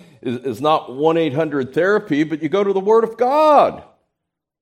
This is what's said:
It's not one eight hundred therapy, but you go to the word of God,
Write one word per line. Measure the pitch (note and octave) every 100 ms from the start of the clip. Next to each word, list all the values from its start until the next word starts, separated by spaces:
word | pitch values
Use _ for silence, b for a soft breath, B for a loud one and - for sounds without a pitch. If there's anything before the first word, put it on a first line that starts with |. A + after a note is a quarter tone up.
| B B -
It's | B2 C3+ A2
not | D3 D#3 - B2+
one | D#3 E3
eight | D#3+
hundred | C#3 D#3+ C#3+ B2
therapy, | - F3+ G#3 G#3 D3
but | D#3 D#3
you | D#3
go | G3
to | G3+
the | F#3+
word | F#3+ A3
of | A3+ A3+
God, | B3 D4 D#4 C#4+ C#3 D#2+ - _ _ _ _ _ _ _